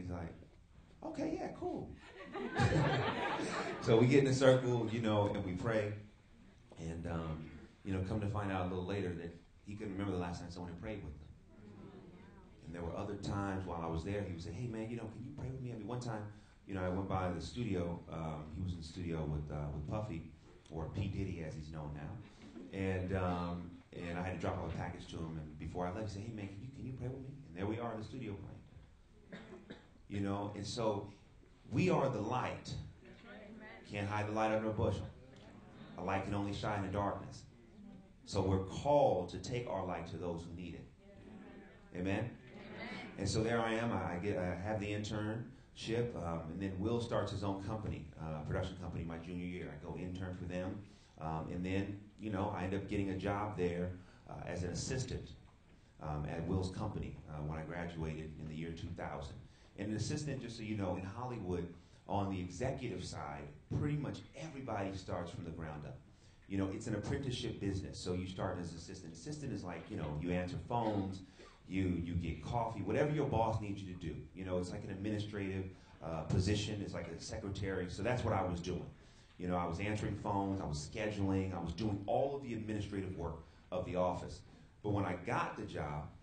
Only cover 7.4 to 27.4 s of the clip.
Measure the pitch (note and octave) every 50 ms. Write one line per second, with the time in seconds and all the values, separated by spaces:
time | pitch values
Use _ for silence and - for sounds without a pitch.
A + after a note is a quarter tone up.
7.4 | - - - - - - - - - G2+ F#2+ F#2+ F#2+ - A2+ G#2+ G2+ G2+ G#2+ G#2
8.4 | G2+ G2 F#2+ F#2 F2+ F2+ F#2 F#2 F2+ F#2 G2+ G2+ F#2 F2 F2 E2 E2+ E2+ - -
9.4 | - - - - - G#2 G#2+ G#2 A2 G2+ F#2 F#2+ G2+ G2 F#2 F2+ F2 F2 F2 F2
10.4 | E2+ E2+ - F2+ F2 E2+ E2+ - - A2 G#2+ G2 E2+ D#2 C#2+ D2 - - - -
11.4 | - - - - - - - - - - - - - - - - - - - -
12.4 | - - - - - D#2 D#2+ F2 F2 E2 D2 - G2+ G#2 G2+ G2+ G2+ - G2+ G2
13.4 | G2+ G2 F#2+ F#2 F#2 F2 E2+ E2 E2 E2 E2 E2 D#2 G2 G2+ G#2 G2 F2+ F2+ E2
14.4 | E2+ F2 F#2 G#2 B2 A#2+ A2+ A2 A2+ A#2 A#2+ A2+ A2 G#2 A2 - B2 C3 - -
15.4 | - B2+ C3 C3 B2 B2 A#2 G#2+ G2+ G2 B2 B2 A#2 A#2 A2 G#2 G#2 G#2 - -
16.4 | - - - - - - - F#2+ F#2 F2+ F#2 F#2+ G2 F#2 F#2+ F#2+ F#2 F2+ F2 E2
17.4 | - - - B2 A#2+ A2 F#2+ F2 F2 E2+ E2+ E2 - D#2+ D#2+ D#2+ D#2+ D#2+ D#2 D2+
18.4 | D#2 D#2 D2+ D#2 F#2 F2+ F2 E2+ D#2+ - - F#2+ F2 E2+ D#2+ D#2+ D#2 D2 D2+ D2+
19.4 | D2 D2+ D2+ D2+ D2 D2 C#2+ D2+ D2 - G#2+ A2 A2 - - E2 E2 - - -
20.4 | - - - - - - - D#2+ D#2 - - G2 G2 G2 - - G2+ F2+ F2 E2
21.4 | D#2+ D#2 D#2 D#2 D2+ D2+ D#2+ D#2 D2+ D2 D2 D2 D2+ D#2+ F#2+ B2 - - - -
22.4 | - - - - - - - F#2+ F#2+ F#2+ F#2 F#2 F#2 F2+ F#2+ F#2+ F2+ F2+ F2+ F2
23.4 | F2 F2 F2 F2 F2 F2 - - - - - - F2 E2+ F2 F2 F2+ F#2+ - D#2+
24.4 | F2 G2 F2+ F2+ E2 D#2+ D#2+ F#2 F#2 F2+ F2+ - - - - E2 E2 D#2+ D#2+ D#2+
25.4 | D2+ D2+ D2+ D2+ E2 D#2+ F2 F2+ F2+ F2+ F#2 A2 G#2+ G2+ F#2 G2 G#2 A#2+ G#2+ G#2+
26.4 | G2+ F#2+ - - B2 B2+ - - A2+ G#2+ C3 - B2 B2 - - - - - -